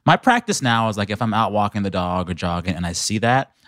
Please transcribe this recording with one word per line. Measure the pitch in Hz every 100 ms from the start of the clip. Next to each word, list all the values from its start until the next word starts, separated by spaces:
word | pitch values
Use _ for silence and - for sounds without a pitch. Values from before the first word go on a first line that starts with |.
| -
My | 175
practice | - 240 - 190
now | 127 113 110
is, | 104
like, | 101
if | 101
I'm | 113
out | 107 104
walking | 104 101 107
the | 98
dog | 92 90 90 87
or |
jogging | 85 87 87 85 90
and | 87
I |
see | 85 - 107
that, | 117 127 - _